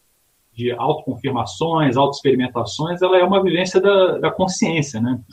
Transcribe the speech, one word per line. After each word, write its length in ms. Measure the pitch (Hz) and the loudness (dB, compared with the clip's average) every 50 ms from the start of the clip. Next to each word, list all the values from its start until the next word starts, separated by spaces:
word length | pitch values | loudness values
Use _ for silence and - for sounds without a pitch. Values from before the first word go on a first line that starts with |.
| _ _ _ _ _ _ _ _ _ _ _ | _ _ _ _ _ _ _ _ _ _ _
de 160 | 117 120 120 | -6 -6 -4
autoconfirmações, 1300 | 117 - 123 147 151 - - 135 120 117 - 131 127 117 113 - - - 160 165 165 156 151 135 117 135 | -4 -2 -2 -2 -4 -4 -6 -8 -8 -6 -6 -4 -4 -4 -4 -6 -6 -4 -4 -2 0 0 2 2 2 2
autoexperimentações, 1040 | 143 143 139 - - 139 123 127 123 123 - 120 110 113 - - 156 170 175 180 | 2 0 0 0 0 0 2 2 0 -2 -4 -6 -6 -6 -6 -6 -6 -6 -2 0
ela 160 | 185 180 185 180 | 2 4 4 4
é 40 | |
uma 200 | 180 190 202 190 | 4 4 2 2
vivência 360 | 190 175 160 180 185 185 - 190 | 2 2 0 0 -2 0 0 2
da, 380 | 190 202 202 190 185 170 - | 4 4 4 4 4 4 2
da 140 | - 160 156 | 0 -2 -2
consciência, 680 | - - 185 185 - - 220 170 165 160 147 - - 110 | -2 -2 -2 -2 0 0 0 0 0 -2 -4 -4 -4 -4
né? 220 | 117 123 127 - - - | -2 -2 -2 -4 -6 -14